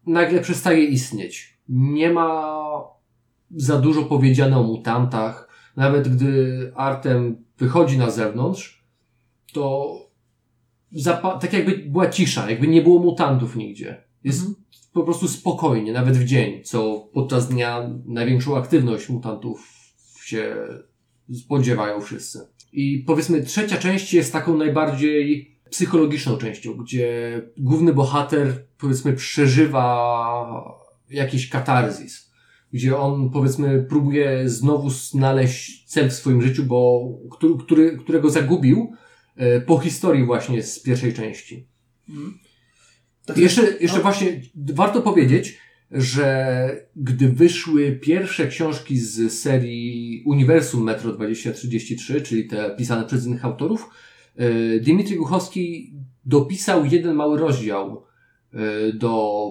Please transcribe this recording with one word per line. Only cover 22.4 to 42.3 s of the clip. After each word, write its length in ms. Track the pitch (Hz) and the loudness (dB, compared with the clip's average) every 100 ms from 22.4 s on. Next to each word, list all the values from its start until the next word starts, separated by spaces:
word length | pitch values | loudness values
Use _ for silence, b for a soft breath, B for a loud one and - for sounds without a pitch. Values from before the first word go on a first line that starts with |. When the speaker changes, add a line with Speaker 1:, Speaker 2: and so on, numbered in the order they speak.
| - _ _ | -20 _ _
Speaker 1:
I, 320 | 143 139 131 127 | -4 -2 -2 0
powiedzmy, 360 | 156 156 151 | 0 2 0
trzecia 340 | 127 208 208 180 | 0 -4 -2 -2
część 380 | 185 196 - | 0 -2 2
jest 180 | 175 131 | 2 2
taką 240 | 160 170 156 | -2 0 0
najbardziej 960 | 151 147 156 139 151 151 143 147 - _ _ | 0 0 0 0 0 2 0 -2 -6 _ _
psychologiczną 680 | - 180 165 147 147 127 110 | -4 0 2 2 0 -2 -4
częścią, 380 | 110 - 113 | -6 -10 -12
gdzie 680 | 101 120 127 120 117 117 117 - - | -12 -6 -4 -2 -4 -6 -8 -12 -4
główny 340 | 131 160 170 | 0 4 4
bohater, 760 | 139 131 147 147 151 135 127 - _ | 4 2 0 0 0 0 -2 -12 _
powiedzmy, 340 | 139 131 143 | -2 0 0
przeżywa 1500 | 127 - 151 139 127 151 135 123 120 120 117 117 120 120 117 - - - _ _ | -2 -2 2 4 6 4 4 2 2 0 0 -2 -4 -6 -10 -14 -20 -20 _ _
jakiś 380 | 139 131 131 - | -4 -2 -2 -4
katarzis, 840 | 131 139 123 104 98 - - _ b b b b | -4 0 2 0 -4 -14 -20 _ b b b b
gdzie 260 | 123 131 135 | -2 0 0
on, 320 | 139 139 127 | 0 0 -2
powiedzmy, 560 | 143 131 - 139 131 127 | 2 0 2 2 0 2
próbuje 600 | 147 143 143 143 131 127 | 0 2 2 0 0 -2
znowu 420 | 113 135 147 139 | 0 0 0 -2
znaleźć 920 | 127 - 139 135 135 127 - - - _ | -6 -4 0 2 2 0 -2 -12 -18 _
cel 240 | 160 131 | 0 0
w 20 | |
swoim 300 | - 139 123 | 0 2 2
życiu, 220 | 127 131 | 2 0
bo 440 | 131 123 123 123 123 - - | 0 2 4 2 0 -10 -18
który, 240 | - 160 139 | 0 2 2
który, 380 | - 156 160 139 | 2 4 4 2
którego 320 | - 160 147 | -2 2 2
zagubił, 640 | 156 139 170 131 220 233 B B B B - | 2 2 4 4 4 2 B B B B -2
e, 240 | 123 120 | 2 2
po 180 | 123 156 | 4 2
historii 460 | 165 - 185 139 | 2 0 2 2
właśnie 380 | 120 113 - 113 | 2 0 -2 -4
z 200 | - - | -4 -6
pierwszej 300 | 127 123 123 | -2 0 -2
części. 540 | 117 110 - - 127 - _ _ _ - | -4 -8 -10 -16 -20 -20 _ _ _ -20
Speaker 2:
Mhm. 300 | 147 165 | -14 -14